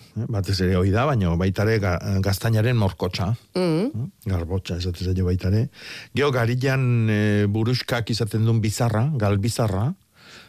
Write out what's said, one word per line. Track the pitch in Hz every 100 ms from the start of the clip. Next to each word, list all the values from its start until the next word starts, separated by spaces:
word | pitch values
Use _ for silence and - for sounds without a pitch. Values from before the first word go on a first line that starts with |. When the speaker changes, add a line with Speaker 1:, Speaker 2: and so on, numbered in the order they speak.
| - -
Speaker 1:
Eh, | -
batez | 104 95 92
ere | 92 92
hoi | 95
da, | 101
baina | 139 131 90 85
baita | 92 98
ere | 107 113
ga-, | 98 87 110 95
gaztainaren | 95 95 113 110 113 120
morkotxa. | 101 - 92 - 90 120 -
Speaker 2:
Mhm. | 180 180 160 233
Speaker 1:
Eh, | 311 147 - 107
garbotxa | 92 82 92 - 85
esaten | 90 87 90
zaio | 92
baita | 90 92 95
ere. | 107 131 - - - -
Gero | - 143
garilan, | 127 117 127 135 135 127 120 110
eh, | 104 104 104 104
buruskak | 107 117 127 - 120 110
izaten | 120 110 110
duen | 113 113
bizarra, | 107 - 117 107 135 147
galbizarra, | 107 101 113 - 113 95 123 190 _ _ - -